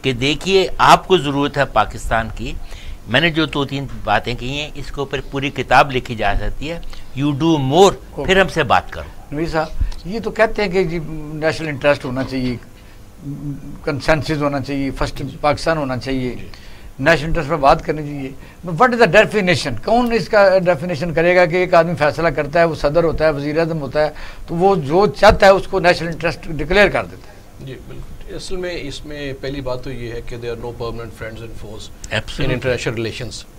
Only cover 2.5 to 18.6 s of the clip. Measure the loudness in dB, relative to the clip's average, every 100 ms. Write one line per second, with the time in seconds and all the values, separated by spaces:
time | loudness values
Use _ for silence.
2.5 | -8 -10 -12 -12 -12 0 2 2 2 0
3.5 | -2 -2 -4 -6 -6 0 0 0 -6 -6
4.5 | -6 -8 -10 -10 -8 -6 -6 -6 -4 -4
5.5 | -6 2 4 4 0 -4 -2 0 0 0
6.5 | -4 -6 -6 -8 -10 -10 -2 -2 2 2
7.5 | 2 2 6 6 6 -12 -8 2 2 4
8.5 | 2 4 2 2 -12 -12 -14 -10 -6 -2
9.5 | -2 -2 0 -2 -2 -6 -6 -6 0 2
10.5 | 2 0 0 0 -2 -6 -8 -8 -2 -2
11.5 | -2 -6 0 2 2 0 -4 -4 -2 -2
12.5 | -4 -10 -20 -20 -20 -20 -16 -12 -10 -8
13.5 | -10 -12 -8 -6 -4 0 0 0 0 0
14.5 | -2 -4 -4 -4 -2 -4 -4 -10 0 0
15.5 | 2 0 0 -2 -4 -2 -2 -2 -6 -12
16.5 | -14 -18 -18 -16 -2 2 2 2 -2 0
17.5 | 2 4 4 2 -4 -6 -8 -10 -12 -18
18.5 | -14